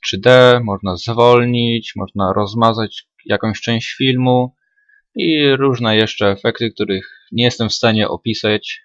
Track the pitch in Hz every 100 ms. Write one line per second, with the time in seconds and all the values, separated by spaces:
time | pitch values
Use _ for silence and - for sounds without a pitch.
0 | - 98 107 127 127 123 113 98 101 87
1 | - 113 120 120 120 120 117 117 - -
2 | 98 101 95 98 101 110 113 110 107 -
3 | _ _ - 104 110 104 - 117 - -
4 | 131 127 127 127 127 _ _ _ _ _
5 | _ - 175 156 143 135 135 123 117 107
6 | 110 - 101 98 117 110 117 - 104 95
7 | - - _ 110 120 - 113 - 120 110
8 | 104 - - 110 107 107 - -